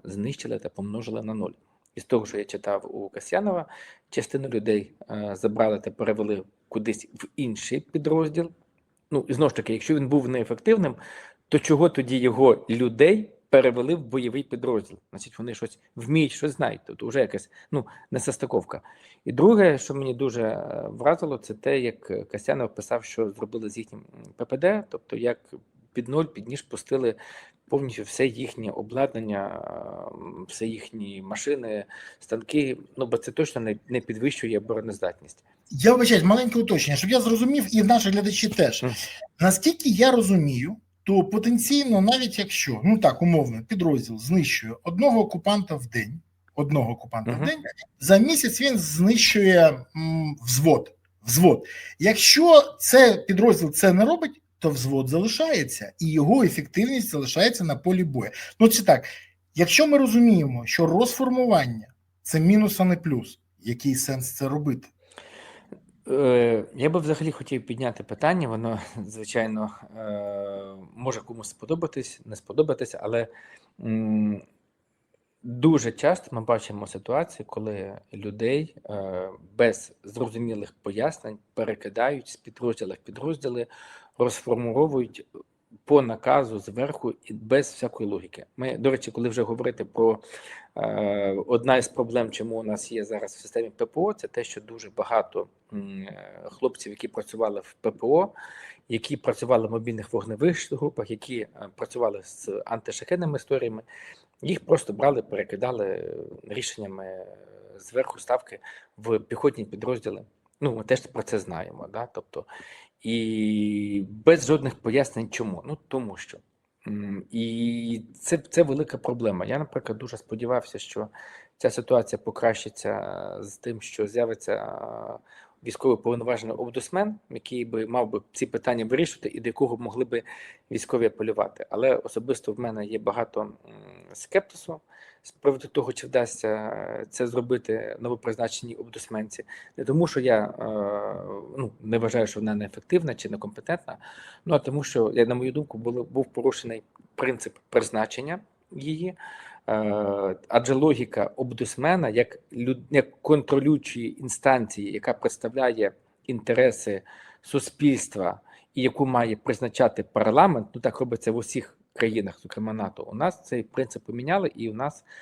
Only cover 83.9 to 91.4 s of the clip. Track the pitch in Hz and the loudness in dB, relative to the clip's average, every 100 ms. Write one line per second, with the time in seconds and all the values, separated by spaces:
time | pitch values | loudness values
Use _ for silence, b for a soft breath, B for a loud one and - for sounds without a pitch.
83.9 | B B - 123 - - 117 117 127 156 | B B -2 -2 0 -2 -2 0 2 2
84.9 | 135 113 - - - - _ _ - - | 0 -4 -8 -20 -20 -20 _ _ -10 4
85.9 | 147 120 110 127 143 120 107 101 107 143 | 6 6 0 2 4 2 -4 -8 -6 -6
86.9 | - 123 - - 110 110 135 131 - 120 | -4 -8 -8 -12 -10 2 2 2 -4 -8
87.9 | - 101 98 90 - - - 127 113 135 | -6 -6 -6 -10 -20 -18 -10 -8 -2 0
88.9 | 131 117 117 120 117 110 117 123 113 98 | 0 -4 -4 -4 -2 -2 -4 -4 -6 -6
89.9 | - 113 107 B B B B B - 107 | 2 2 2 B B B B B -6 -4
90.9 | 104 104 101 98 98 | -2 -2 0 -2 -2